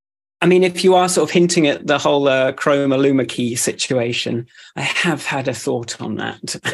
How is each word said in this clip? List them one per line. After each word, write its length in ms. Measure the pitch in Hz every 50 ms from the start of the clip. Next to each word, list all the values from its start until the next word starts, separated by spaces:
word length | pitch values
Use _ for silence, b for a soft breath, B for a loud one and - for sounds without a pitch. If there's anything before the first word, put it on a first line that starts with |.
| _ _ _ _ _ _ _ -
I 60 | -
mean, 180 | 170 180 180 185
if 180 | 180 180 175
you 120 | - 185 185
are 160 | 180 180 180
sort 180 | - 175 151 147
of 40 |
hinting 340 | - 180 175 170 - 175 156
at 200 | 143 135 - -
the 120 | 143 147 143
whole, 280 | 139 151 147 143 143
uh, 260 | 139 131 131 131 131
Chrome 380 | 127 - - 156 143 139 143 135
Illuma 380 | 135 135 139 139 139 135 123 -
Key 260 | - - 123 117 120
situation, 920 | 127 - - - - - - 139 127 117 120 120 - - 120 120 120 120 B B B B B B
I 60 | -
have 440 | 135 135 - - - 175 151 135 -
had 200 | - 156 139 127
a 60 | 135
thought 480 | 123 - - 139 127 123 117 107 - -
on 140 | - 113 107
that, 400 | 104 107 113 - - - - - - - -